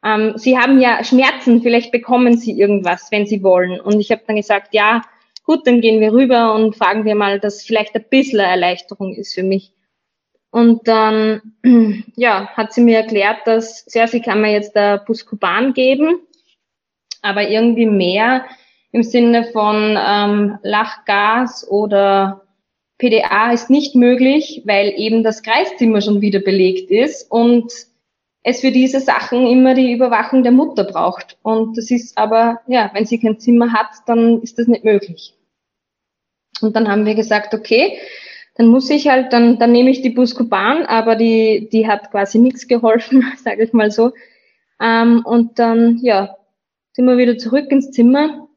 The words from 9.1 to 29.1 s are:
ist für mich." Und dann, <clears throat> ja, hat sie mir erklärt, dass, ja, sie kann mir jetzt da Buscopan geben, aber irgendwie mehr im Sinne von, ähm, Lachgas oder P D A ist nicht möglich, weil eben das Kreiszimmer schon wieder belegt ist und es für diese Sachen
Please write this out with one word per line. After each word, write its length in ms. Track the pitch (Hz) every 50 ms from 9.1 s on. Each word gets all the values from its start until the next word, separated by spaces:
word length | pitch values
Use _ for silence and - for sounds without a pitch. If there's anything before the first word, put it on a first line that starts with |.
| 190
ist 200 | - 196 - -
für 80 | - 185
mich." 300 | 190 196 196 190 _ _ _ _ _ _ _ _ _ _ _ _ _ _ _ _ _
Und 360 | - 233 233 233 226 226 - 226
dann, 540 | 226 220 220 220 220 220 220 220 220 214 _ - _ _ -
<clears throat> 400 | 247 247 240 226 214 202 196 - - _
ja, 340 | - 240 240 214 190 196 202 -
hat 180 | - 220 220 -
sie 80 | -
mir 160 | 240 233 226 220
erklärt, 420 | 220 220 220 202 196 202 220 - -
dass, 400 | - 226 226 226 - - - _ _ -
ja, 120 | 233 226
sie 160 | 233 233 240
kann 200 | 233 233 190 214
mir 100 | 214 214
jetzt 240 | 208 208 208 208 _
da 220 | 214 202 208 202 202
Buscopan 760 | 202 - 226 226 - _ - 208 - 185 175 208 240 269 254
geben, 460 | - 254 262 269 269 294 320 349 349 _ _ _ _ _ _ _ _ _ _ _ _ _ _ _ _ _ _ - _
aber 280 | - 208 190 202 208 208
irgendwie 360 | 208 220 226 240 233 226 233
mehr 600 | 220 208 196 180 175 185 202 220 233 262 262 254 - - _ _ _ _ _ _ _
im 120 | - 226 233
Sinne 420 | 233 240 247 240 233 233 233 233
von, 520 | 233 - 220 208 208 214 214 214 214 214 202
ähm, 600 | - - 202 208 208 208 208 208 208 202 208 - -
Lachgas 1000 | - 208 208 226 226 - - _ - 202 202 208 208 220 240 254 240 - - - -
oder 720 | 196 202 214 208 202 196 196 196 196 196 196 190 196 - _ _ _ _ _ _ _ _ _ _ _ _
P 120 | - 247
D 140 | 220 220 -
A 280 | - - 202 220 240
ist 180 | 240 233 233 -
nicht 260 | 262 294 294 277 -
möglich, 680 | 254 240 240 247 254 254 262 277 302 302 - - - -
weil 280 | 208 208 196 202 208 202 -
eben 260 | 214 220 220 226 220
das 180 | 220 220 -
Kreiszimmer 600 | _ 220 220 277 370 - - - 254 226 220 208
schon 180 | 208 220 208 202
wieder 200 | 202 208 196 196
belegt 520 | 196 196 185 190 185 185 185 185 185 -
ist 400 | 185 214 254 302 302 - - _
und 400 | - 233 233 240 240 240 226 233 - - - _ _ _ _ _ _ _ _ _ _ _ _
es 180 | - 262 -
für 100 | - 269
diese 280 | - 254 254 262 262 269
Sachen 480 | 262 -